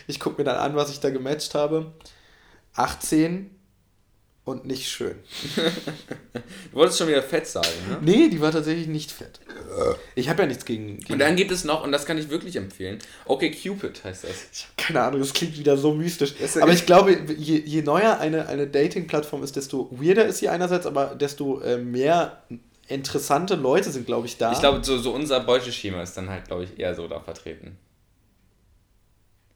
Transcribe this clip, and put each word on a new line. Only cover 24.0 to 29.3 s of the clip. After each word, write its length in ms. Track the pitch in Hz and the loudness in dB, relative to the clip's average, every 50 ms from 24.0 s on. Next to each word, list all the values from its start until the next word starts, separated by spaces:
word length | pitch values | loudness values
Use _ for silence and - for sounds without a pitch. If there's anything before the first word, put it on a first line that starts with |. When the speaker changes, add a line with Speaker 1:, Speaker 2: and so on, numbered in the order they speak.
| 117 | -4
Speaker 1:
glaub 180 | 120 117 117 117 | -4 -4 -4 -4
ich, 120 | 120 - | -4 -4
da. 140 | - 117 113 | -2 0 0
Speaker 2:
Ich 80 | 123 139 | 2 4
glaube, 240 | 143 139 135 120 117 | 4 4 4 2 0
so, 140 | 135 131 | 0 0
so 140 | 120 117 127 113 | 0 0 -2 -2
unser 280 | 135 151 147 135 127 | -2 0 0 0 2
Beuteschema 600 | 113 123 123 131 120 123 117 - - 98 92 87 | 4 4 2 2 2 -2 -8 -8 -6 -6 -6 -6
ist 160 | 90 87 - | -8 -8 -8
dann 120 | 95 92 95 | -10 -8 -8
halt, 140 | 95 90 90 | -8 -10 -8
glaub 160 | - 92 90 90 | -8 -8 -6 -8
ich, 160 | 87 - - | -8 -8 -4
eher 160 | 92 90 87 | -4 -4 -4
so 120 | 85 85 | -4 -8
da 120 | 78 82 80 | -8 -10 -10
vertreten. 580 | - 82 82 - - 80 80 85 95 95 92 - _ _ _ _ _ _ _ _ _ _ _ _ _ _ _ _ _ _ _ _ _ _ _ _ _ _ _ _ _ _ | -10 -12 -14 -12 -14 -14 -14 -14 -16 -18 -20 -20 _ _ _ _ _ _ _ _ _ _ _ _ _ _ _ _ _ _ _ _ _ _ _ _ _ _ _ _ _ _